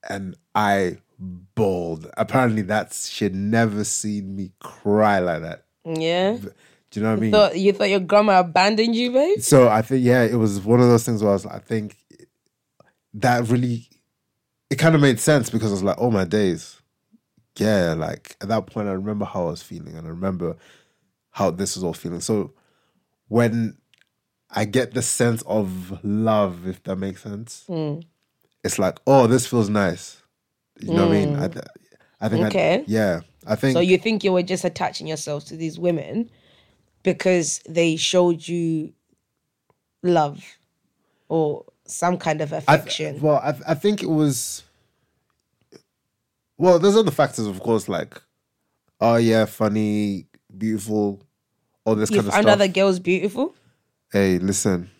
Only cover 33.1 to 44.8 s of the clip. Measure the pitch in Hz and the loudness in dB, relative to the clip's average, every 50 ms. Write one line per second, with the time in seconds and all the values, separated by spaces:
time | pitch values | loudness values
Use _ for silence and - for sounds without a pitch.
33.1 | 85 80 - _ _ _ - - 110 - - 135 127 170 180 185 185 180 - 220 | 0 -2 -6 _ _ _ -6 -6 -4 0 0 0 2 2 4 4 2 2 2 -2
34.1 | 220 202 - 196 185 180 180 180 185 185 - 180 170 - 180 - - - 156 156 | -4 0 0 0 0 0 0 -2 -6 -4 -4 -6 -4 -4 -6 -6 -6 -8 -10 -8
35.1 | 156 151 - 156 147 147 151 - 151 160 165 156 151 165 170 175 170 151 110 78 | -8 -8 -8 -8 -8 -10 -10 -14 -12 -8 -8 -8 -8 -4 -2 -2 -2 -2 -6 -6
36.1 | 135 214 233 - _ _ _ _ _ _ _ _ _ _ _ _ _ _ _ 190 | -6 -6 -6 -6 _ _ _ _ _ _ _ _ _ _ _ _ _ _ _ -4
37.1 | 175 175 - 185 185 175 160 - - - _ - 160 170 170 165 156 156 - - | -2 0 0 0 2 2 0 -2 -6 -8 _ -6 -2 0 0 0 0 -2 -2 0
38.1 | - 180 175 175 170 156 156 - 170 175 165 165 165 156 156 - _ _ _ _ | 2 2 4 2 0 -2 -6 -6 -4 -2 -2 -2 -2 -4 -6 -8 _ _ _ _
39.1 | _ _ _ _ _ _ _ _ _ _ _ _ _ _ _ _ _ _ - 180 | _ _ _ _ _ _ _ _ _ _ _ _ _ _ _ _ _ _ -2 0
40.1 | 175 165 151 143 143 - - - - _ _ _ _ _ _ _ _ _ _ _ | 2 2 2 0 -4 -12 -20 -20 -20 _ _ _ _ _ _ _ _ _ _ _
41.1 | _ _ _ _ 160 165 156 147 147 - - - _ _ _ - - - 170 175 | _ _ _ _ -2 -2 -2 -2 -4 -8 -12 -20 _ _ _ -16 -8 -4 -2 -2
42.1 | 180 180 - 165 156 151 156 143 156 160 - - 147 151 - - - - 156 151 | -2 -2 -2 -4 -2 -2 -4 -6 -6 -2 4 4 4 4 2 -6 -8 -6 -6 -8
43.1 | 143 127 143 151 147 135 - 143 143 127 - - 160 147 - 202 214 196 - - | -6 -2 0 2 2 2 0 -2 -6 -6 -4 -4 -4 0 0 -2 -2 0 -2 -2
44.1 | 160 151 151 147 131 120 - - - - - _ _ _ | 0 2 2 2 0 -2 -6 -10 -12 -14 -16 _ _ _